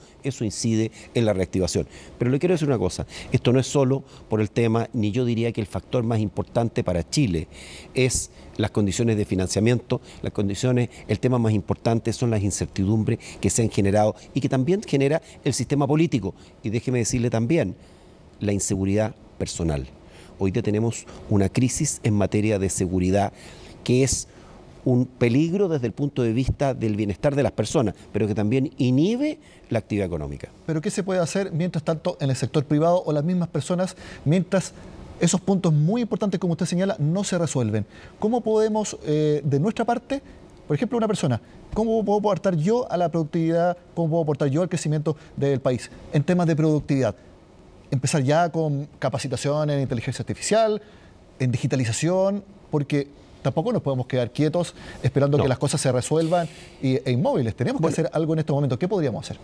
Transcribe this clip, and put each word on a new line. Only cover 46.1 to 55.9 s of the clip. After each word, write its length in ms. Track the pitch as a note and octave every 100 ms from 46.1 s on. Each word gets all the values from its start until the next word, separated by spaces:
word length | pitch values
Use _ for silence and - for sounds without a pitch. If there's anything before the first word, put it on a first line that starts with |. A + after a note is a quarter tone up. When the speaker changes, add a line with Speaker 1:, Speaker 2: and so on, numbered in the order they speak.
Speaker 2:
en 100 | D3+
temas 240 | C#3 F3+ E3+
de 80 | D3+
productividad? 580 | D#3 D3+ - C#3 A2+ - - - - - - - -
Empezar 300 | C3 C#3 D#3+
ya 280 | C3 D3+ F3
con 360 | D#3+ D#3 C#3+ D3 -
capacitación 720 | C3 C3 C3+ B2 C#3+ D3+ D3+
en 100 | C#3+
inteligencia 400 | C3 A#2+ - -
artificial, 580 | - G#2 - G#3+ A3 G#3 - - - - - -
en 120 | B2+
digitalización, 920 | A#2 C3 C3+ A#2 A2 D#3 F#3 G3 G3+ - - -
porque 380 | D#3 C#3+ D3 C#3 - - -
tampoco 320 | C#3+ E3 G3+
nos 80 | G#3
podemos 240 | C#3 B2+ B2
quedar 260 | B2+ A#2+
quietos 440 | - D3+ E3+ F3 - - -
esperando 360 | B2+ C#3 C#3+ D3
Speaker 1:
No. 60 |
Speaker 2:
que 60 | C3
las 80 | B2
cosas 240 | D3 D#3
se 100 | C3+